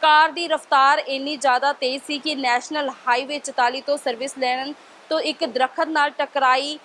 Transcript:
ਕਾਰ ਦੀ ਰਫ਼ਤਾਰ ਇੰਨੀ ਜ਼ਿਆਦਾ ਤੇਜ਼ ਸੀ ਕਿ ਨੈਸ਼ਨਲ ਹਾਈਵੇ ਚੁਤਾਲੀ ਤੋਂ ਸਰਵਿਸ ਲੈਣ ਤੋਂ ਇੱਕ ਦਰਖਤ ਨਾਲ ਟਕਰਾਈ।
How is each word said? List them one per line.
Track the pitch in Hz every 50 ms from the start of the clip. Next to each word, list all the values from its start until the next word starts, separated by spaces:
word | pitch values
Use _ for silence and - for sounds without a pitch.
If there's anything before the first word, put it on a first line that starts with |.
ਕਾਰ | - 311 302 302 320 320
ਦੀ | 285 339 339 339
ਰਫ਼ਤਾਰ | 320 294 - - 294 269 269 277 294 302
ਇੰਨੀ | - 262 269 269 269 285 302 254
ਜ਼ਿਆਦਾ | 277 269 247 247 269 277 285
ਤੇਜ਼ | - 269 254 262 277 - -
ਸੀ | 294 285
ਕਿ | - 311 302
ਨੈਸ਼ਨਲ | 269 269 247 240 247 - - 311 302 285 262 - - - 254
ਹਾਈਵੇ | 240 254 277 262 294 285
ਚੁਤਾਲੀ | - 269 262 - 247 240 254 269
ਤੋਂ | 262 - 285 294
ਸਰਵਿਸ | - 262 240 220 262 277 - 269
ਲੈਣ | 254 247 247 254 269 285 294 - - - - - - -
ਤੋਂ | 311 320
ਇੱਕ | - 302 294 - 330
ਦਰਖਤ | 269 214 247 254 254 - - 330 311
ਨਾਲ | 320 302 285 294
ਟਕਰਾਈ। | 285 - 285 285 - 285 262 254 254 262 277 294 302 294 -